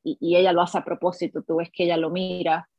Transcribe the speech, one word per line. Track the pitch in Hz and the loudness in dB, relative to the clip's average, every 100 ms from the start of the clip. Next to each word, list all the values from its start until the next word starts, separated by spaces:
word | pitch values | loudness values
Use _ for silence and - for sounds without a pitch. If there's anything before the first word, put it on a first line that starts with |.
y, | 156 143 | -6 -4
y | 165 175 | 2 4
ella | 185 | 6
lo | 170 | 4
hace | 175 185 | 2 -2
a | |
propósito, | - 175 175 175 165 151 | -4 -2 -4 -2 -6 -6
tú | - 165 | -2 -2
ves | 170 | -2
que | - | -2
ella | 175 170 | 0 0
lo | 160 | 0
mira | 180 185 180 165 160 - | -2 -4 -2 0 -2 -4